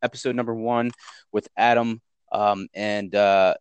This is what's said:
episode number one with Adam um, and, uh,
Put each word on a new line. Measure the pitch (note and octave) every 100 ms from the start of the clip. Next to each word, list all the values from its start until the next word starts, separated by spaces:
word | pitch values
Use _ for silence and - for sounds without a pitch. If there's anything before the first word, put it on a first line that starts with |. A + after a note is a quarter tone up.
episode | B2+ - C3 B2
number | A#2
one | A2+ A#2 A#2+ A#2+ - - - _
with | G#2 - -
Adam | A#2 A#2 A#2 A2+ _ _ _
um, | G2+ G#2 G2 F#2
and, | F#2+ G#2 G#2 G2
uh, | G2+ G2+ G2 F#2 -